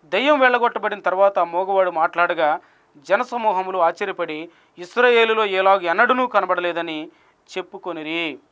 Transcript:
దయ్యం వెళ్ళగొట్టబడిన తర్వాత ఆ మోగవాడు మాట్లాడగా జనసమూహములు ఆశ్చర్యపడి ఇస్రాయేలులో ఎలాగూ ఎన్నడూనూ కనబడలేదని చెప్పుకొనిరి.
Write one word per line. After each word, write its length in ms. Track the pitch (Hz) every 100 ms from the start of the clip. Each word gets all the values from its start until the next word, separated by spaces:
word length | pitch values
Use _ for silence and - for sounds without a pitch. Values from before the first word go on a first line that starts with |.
| 151
దయ్యం 340 | 185 269 294
వెళ్ళగొట్టబడిన 600 | 254 240 233 226 202 202
తర్వాత 400 | 175 185 196 196
ఆ 40 |
మోగవాడు 480 | 170 170 185 196 185
మాట్లాడగా 680 | 165 165 165 175 170 151 170 _ _ _ 147
జనసమూహములు 800 | - 202 247 240 214 185 185 190
ఆశ్చర్యపడి 720 | 165 170 196 185 165 151 165 _ _ -
ఇస్రాయేలులో 680 | 175 233 247 233 226 220 208
ఎలాగూ 340 | 190 190 196
ఎన్నడూనూ 480 | 175 175 233 254 247
కనబడలేదని 840 | 208 185 180 175 165 170 156 165 _ _ _ _ 185
చెప్పుకొనిరి. 840 | 180 196 180 165 156 165 165 131 _